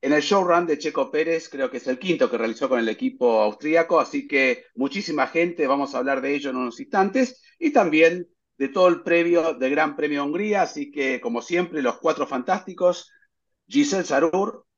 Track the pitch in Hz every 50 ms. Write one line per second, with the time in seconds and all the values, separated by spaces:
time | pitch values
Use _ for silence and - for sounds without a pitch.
0 | - 139 147 151 143 - 208 196 185 175 170 170 175 165 151 143 - 156 143 151
1 | 135 - - 151 156 165 165 160 160 - - 135 135 123 - 123 - 135 127 127
2 | - 185 170 147 131 120 123 117 117 113 110 - 143 131 127 123 117 113 110 -
3 | 127 131 123 - 127 123 117 110 107 107 104 - 143 151 160 165 165 165 180 160
4 | 139 - - 143 139 143 151 139 135 131 123 - - _ _ - 247 139 - 196
5 | 202 - 156 147 131 123 - 165 170 175 170 170 156 131 135 139 139 139 139 131
6 | 127 135 139 135 131 139 143 143 143 143 127 127 127 120 117 - 139 - - 202
7 | 190 202 190 262 254 247 - _ _ _ _ _ 330 311 294 277 208 170 151 156
8 | 160 165 170 180 175 _ _ _ _ _ _ _ 135 131 135 190 185 180 170 170
9 | - 175 170 170 170 170 175 170 160 165 160 123 127 131 139 147 156 151 147 -
10 | 147 151 147 143 143 143 151 175 208 214 208 202 180 - - 151 143 143 - 143
11 | 139 131 131 120 - 120 117 117 117 - 170 175 180 175 - 156 135 120 113 -
12 | - 160 151 - 147 - 139 127 123 - 185 202 - - 185 - 180 180 175 175
13 | - _ _ _ _ _ _ _ _ _ _ _ _ _ 107 139 147 143 - 196
14 | 175 - 143 135 156 165 160 185 196 208 - - _ _ _